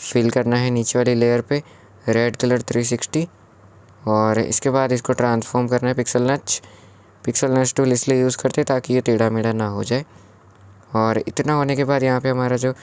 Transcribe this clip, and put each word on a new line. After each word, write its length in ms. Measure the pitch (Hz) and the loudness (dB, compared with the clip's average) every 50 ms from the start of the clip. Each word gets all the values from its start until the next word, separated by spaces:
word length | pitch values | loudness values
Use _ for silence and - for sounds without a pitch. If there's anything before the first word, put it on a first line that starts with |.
फिल 280 | - - - 123 113 117 | -10 -4 0 0 0 2
करना 260 | 113 127 117 120 120 | 2 0 0 2 0
है 140 | 120 127 127 | 0 0 0
नीचे 280 | 123 120 113 - - 123 | 0 0 -2 0 0 0
वाली 160 | 120 123 120 | 2 2 2
लेयर 260 | 117 120 120 120 120 | 2 2 2 2 0
पे 200 | 117 - 143 147 - - - - - - - - - 113 | 0 -2 -4 -4 -4 -8 -18 -20 -20 -20 -20 -6 -2 0
रेड 280 | 113 113 117 120 113 | 0 2 0 0 -2
कलर 260 | - - 123 123 120 | -2 0 0 0 0
थ्री 220 | 123 - - 120 120 | -2 -2 -2 -2 0
सिक्सटी। 420 | 120 123 117 - - - 160 170 175 - - - - - - - - - - - - - - - 110 | -2 -2 -4 -4 -4 -4 -4 -4 -4 -8 -18 -20 -20 -20 -20 -20 -20 -20 -20 -20 -20 -20 -8 -2 0
और 300 | 107 107 110 110 107 110 | 2 2 2 2 2 0
इसके 300 | - - - - - 139 | 0 -2 -2 -2 0 0
बाद 220 | 127 135 135 120 | 0 0 0 0
इसको 200 | 127 120 - - 123 | -2 -2 -2 -2 0
ट्रांसफॉर्म 540 | - 120 120 117 117 107 - - 123 123 120 | 0 0 2 0 0 -2 -2 -2 -2 0 0
करना 200 | 123 123 123 123 | 0 0 0 0
है 60 | 127 | -2
पिक्सेल 360 | 127 120 - - 123 123 127 | -2 -2 -2 0 0 2 0
नच। 300 | 139 - - - - - - - - - - - - - - - - _ - | 0 -2 -4 -6 -6 -6 -8 -14 -20 -20 -20 -20 -20 -20 -20 -20 -20 _ -6
पिक्सेल 260 | - - - 143 131 | -4 -2 0 0 2
नच 220 | 131 131 127 123 - | 2 2 0 0 2
टूल 160 | - 135 131 | 2 2 2
इसलिए 280 | 123 120 - 139 131 127 | 2 0 0 0 2 2
यूज़ 160 | 127 131 - | 2 0 0
करते 240 | - - 131 - 151 | -2 -4 -2 -2 0
हैं 60 | 143 | 0
ताकि 280 | - 135 127 - - 123 | 0 0 -2 0 0 0
ये 60 | 127 | 0
टेढ़ा 260 | 120 120 117 107 113 110 | 2 2 2 2 2 2
मेढ़ा 220 | 110 113 110 113 | 0 0 0 0
ना 140 | 110 110 110 104 | 0 -2 -2 -4
हो 160 | 101 101 95 | -4 -4 -4
जाए। 200 | 120 117 135 156 - - - - - - _ - - - - - - - - - - - | -2 -2 -4 -4 -8 -16 -20 -20 -20 -20 _ -20 -20 -20 -20 -20 -20 -20 -20 -12 -4 -2
और 220 | 110 110 113 110 107 | 0 0 2 0 -2
इतना 340 | - - - - 139 147 | -4 -4 -4 -2 -2 0
होने 240 | 151 147 143 139 139 | 0 0 0 0 0
के 80 | 135 139 | 0 0
बाद 180 | 135 143 135 | 0 0 2
यहाँ 180 | 131 131 127 127 | 2 2 0 0
पे 80 | 135 135 | 0 -2
हमारा 280 | 127 127 123 123 127 | -2 0 0 0 0
जो 160 | 120 127 131 127 - | 0 -2 -4 -4 -6